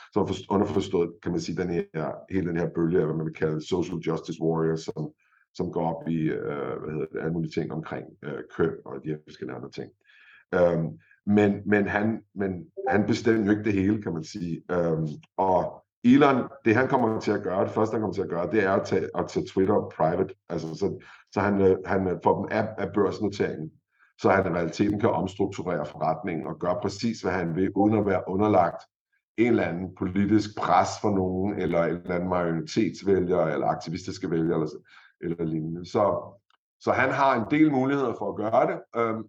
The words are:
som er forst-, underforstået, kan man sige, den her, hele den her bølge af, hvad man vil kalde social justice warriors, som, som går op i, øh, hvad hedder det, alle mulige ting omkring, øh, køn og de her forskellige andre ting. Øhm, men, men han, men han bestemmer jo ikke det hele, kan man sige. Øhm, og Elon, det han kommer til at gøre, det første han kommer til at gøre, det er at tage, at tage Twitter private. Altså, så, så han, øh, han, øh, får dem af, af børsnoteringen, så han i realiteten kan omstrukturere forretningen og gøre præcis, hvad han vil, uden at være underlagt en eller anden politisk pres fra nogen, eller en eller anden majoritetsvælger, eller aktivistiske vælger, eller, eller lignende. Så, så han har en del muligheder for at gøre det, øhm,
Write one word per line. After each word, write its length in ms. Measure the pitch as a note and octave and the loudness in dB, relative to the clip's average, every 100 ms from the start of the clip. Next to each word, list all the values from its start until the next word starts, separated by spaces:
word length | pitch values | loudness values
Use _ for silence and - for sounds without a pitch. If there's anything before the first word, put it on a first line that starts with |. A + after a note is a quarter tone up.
| - | -4
som 100 | G#2+ | -2
er 40 | F#2 | 0
forst-, 200 | F#2 - | -2 -2
underforstået, 640 | G2+ G2+ G2 - F2+ E2+ - | 0 2 0 0 0 0 -4
kan 100 | F#2 | -6
man 80 | E2+ | -4
sige, 160 | E2 E2+ | -4 -4
den 140 | F2 | -2
her, 420 | E2+ - D#2+ C#2+ - - | -4 -4 -6 -6 -8 -6
hele 180 | F#2+ F2 | -4 -2
den 80 | E2+ | -2
her 120 | D#2+ | -2
bølge 260 | E2+ E2 F2 | 0 0 2
af, 40 | |
hvad 120 | D#2+ D#2 | 0 -2
man 100 | D#2+ | -4
vil 80 | |
kalde 340 | D#2 D#2+ D#2 - | -4 -2 -2 -2
social 300 | F2+ E2+ E2 | -2 -2 -4
justice 440 | D#2+ D#2 - E2 | -4 -4 -6 -4
warriors, 380 | D#2+ E2 D#2+ D#2+ | -2 0 0 -2
som, 300 | - D2+ D2+ - _ _ _ | -6 -8 -8 -10 _ _ _
som 180 | - F2 | -8 -6
går 220 | F2 E2+ | -2 -2
op 140 | E2 E2 | -2 -2
i, 100 | E2 | 0
øh, 640 | D#2 - - D2 C2 - | 0 -2 -4 -6 -6 -6
hvad 100 | - | -6
hedder 140 | D2+ - | -6 -6
det, 60 | D#2+ | -4
alle 120 | D#2+ | -4
mulige 200 | E2+ D#2+ | -2 -4
ting 200 | - D#2+ | -4 -4
omkring, 340 | D#2 D#2 - - - | -6 -8 -10 -12 -12
øh, 180 | D2 C2+ - - | -10 -10 -6 0
køn 160 | E2 - | 0 -2
og 200 | - C2+ | -10 -10
de 40 | D2+ | -8
her 100 | D2+ - | -8 -10
forskellige 300 | - B1+ B1+ | -14 -12 -12
andre 140 | B1 | -12
ting. 200 | - A#1 _ _ _ - - - | -12 -14 _ _ _ -20 -20 -2
Øhm, 340 | F#2 F2 E2 D#2+ - _ _ - | 4 4 4 -2 -6 _ _ 2
men, 360 | G#2 G#2 G2+ - | 4 4 2 2
men 200 | G#2 G2 | 2 2
han, 360 | G#2 G#2+ A2 - | 0 0 -2 -6
men 300 | F#2 G2 F2+ E2 - - | -6 -4 -4 -10 -8 0
han 180 | G#2 G#2 | 2 2
bestemmer 380 | G#2+ A#2 A2+ | 2 2 2
jo 60 | G2+ | 4
ikke 140 | G#2 | 2
det 80 | G#2+ | 0
hele, 300 | G2 F#2+ A2 | 0 2 0
kan 100 | G2+ | -2
man 120 | E2+ | -6
sige. 380 | D#2 G#2 F2 D#2+ - | -8 -8 -6 -6 -4
Øhm, 380 | F2+ E2+ D#2+ D#2 D2+ - - | 0 0 0 -2 -6 -10 -2
og 480 | F#2+ F2+ - - _ _ | 2 2 0 -8 _ _
Elon, 440 | A#2+ C3+ C#3+ C3 G#2+ - | 6 8 8 4 -2 -2
det 120 | A2+ G#2+ | 2 4
han 120 | C3 | 4
kommer 320 | C3 A2+ A2 | 2 2 0
til 120 | - | 0
at 100 | G2+ | -2
gøre, 220 | F2+ F#2 | 0 0
det 80 | G#2 | 0
første 200 | A2 A2 | 0 0
han 80 | A#2 | 0
kommer 140 | G#2 | -2
til 80 | F2 | -2
at 60 | F2 | -4
gøre, 220 | E2+ F2 | -2 0
det 140 | A2 | 2
er 80 | F#2+ | 2
at 140 | G2 - | 2 0
tage, 220 | G2 - - | -2 -2 -4
at 100 | E2+ | -4
tage 180 | F2+ D#2 | -4 -2
Twitter 420 | - F#2+ G#2 - - | 0 2 2 0 -2
private. 380 | D#2+ F2 F#2+ - - | 0 0 -2 -6 -8
Altså, 260 | E2 - | -8 -6
så, 300 | D#2+ G2 - - - _ | -4 -4 -4 -14 -20 _
så 80 | G#2+ | -2
han, 200 | G2+ G2+ | 2 4
øh, 160 | F#2+ F#2 - | 4 4 0
han, 220 | G2 F#2+ | -2 0
øh, 100 | E2+ | 0
får 180 | G2+ F#2+ | 2 2
dem 60 | G2+ | 0
af, 180 | G#2+ G#2 - | -2 -2 -4
af 140 | G2 | -4
børsnoteringen, 760 | G#2+ F#2 - G#2 - F2+ B1+ D#2+ - _ _ _ - | 0 0 0 -4 -2 -4 -4 -10 -14 _ _ _ 0
så 100 | A2 | 2
han 160 | F#2+ F#2 | 4 2
i 20 | |
realiteten 520 | F2 E2+ - G2+ G#2 | 0 -2 0 0 2
kan 100 | F2 | 2
omstrukturere 760 | D#2+ F#2 - G2 - E2+ E2 D2 | 2 -2 -2 -4 -4 -4 -4 -4
forretningen 600 | - D#2 D#2+ F#2+ E2 C#2 | -4 -2 -2 -4 -6 -6
og 120 | D#2+ | -4
gøre 200 | F2 F2+ | -2 -2
præcis, 400 | G2 - A#2 A2 | -4 -4 -4 -2
hvad 100 | F#2+ | -2
han 240 | F#2 E2+ D#2+ | -2 -2 0
vil, 140 | F#2+ F#2+ | 0 2
uden 220 | G2+ A2 | 4 4
at 80 | G2 | 2
være 160 | F#2 - | 0 0
underlagt 540 | F#2+ G#2+ G2 E2+ - - _ _ _ _ - | 0 4 4 2 0 -14 _ _ _ _ 2
en 100 | A#2+ | 4
eller 160 | G#2 | 4
anden 320 | F2 E2+ F#2 - | 2 -2 -6 -4
politisk 600 | F#2+ F#2 G2+ G#2+ - - | -2 2 4 4 2 -2
pres 300 | - F2+ G2 - | 2 4 4 0
fra 80 | G#2+ | 0
nogen, 480 | G2 F#2 F2+ G2+ G2+ | 2 0 0 -2 -2
eller 260 | E2+ E2+ | 0 2
en 120 | E2 E2+ | 0 -2
eller 180 | F2+ | -2
anden 140 | F2 F2+ | -2 0
majoritetsvælger, 1160 | F2+ E2+ E2 D#2 - F#2+ - F#2+ F#2+ F2 F2 D#2 | 0 0 -2 -2 0 0 0 2 2 2 2 2
eller 200 | C#2+ A#1+ | 0 -2
aktivistiske 640 | - - D#2+ F#2+ E2 F2 | -2 -4 -8 -8 -8 -2
vælger, 240 | E2 E2 | 0 2
eller, 140 | D#2+ D2+ - _ - - _ | 0 -2 -6 _ -20 -20 _
eller 240 | E2+ E2 | -8 -4
lignende. 420 | E2 D#2+ D#2+ E2+ F2 | -4 -4 -4 -8 -2
Så, 440 | A#2 G2+ F2 - - _ _ _ _ | 2 2 0 -6 -18 _ _ _ _
så 120 | A2+ | -2
han 180 | G#2 C3 | 2 2
har 260 | C3 C#3 B2 | 2 2 2
en 80 | G#2+ | 2
del 220 | D3+ D#3 | 4 4
muligheder 420 | C3 C3 C#3+ B2 F#2 | 4 2 0 0 -2
for 100 | G2+ | -4
at 60 | F2+ | -4
gøre 300 | G#2+ C3+ E3 | 2 4 2
det, 280 | F3 - A#2 | 0 -6 -2
øhm, 240 | A#2 A2 | 0 -2